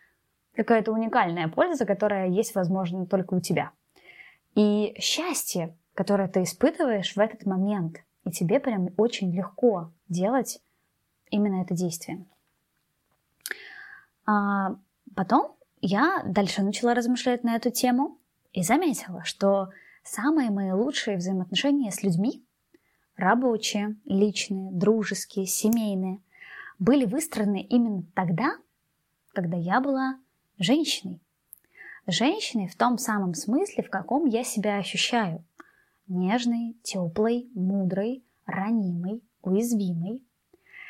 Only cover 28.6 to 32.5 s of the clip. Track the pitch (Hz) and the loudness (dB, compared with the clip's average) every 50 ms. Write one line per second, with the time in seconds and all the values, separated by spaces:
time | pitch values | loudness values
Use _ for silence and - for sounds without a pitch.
28.6 | - _ _ _ _ _ _ _ _ _ _ _ _ _ - 196 180 165 180 175 | -8 _ _ _ _ _ _ _ _ _ _ _ _ _ -6 -4 -2 -2 -2 -2
29.6 | 165 180 196 247 269 277 269 262 262 262 262 - _ _ _ _ _ _ _ - | 0 0 2 2 2 2 0 0 0 -2 -4 -6 _ _ _ _ _ _ _ -2
30.6 | 180 185 269 320 311 - - - - 185 180 - _ _ _ _ _ _ - - | 0 2 4 4 2 0 -2 -4 -6 -10 -12 -14 _ _ _ _ _ _ -20 -20
31.6 | _ _ _ - - - - - - - 170 - 226 285 392 453 - - | _ _ _ -20 -20 -20 -20 -10 -6 -2 0 2 2 2 2 0 -2 -4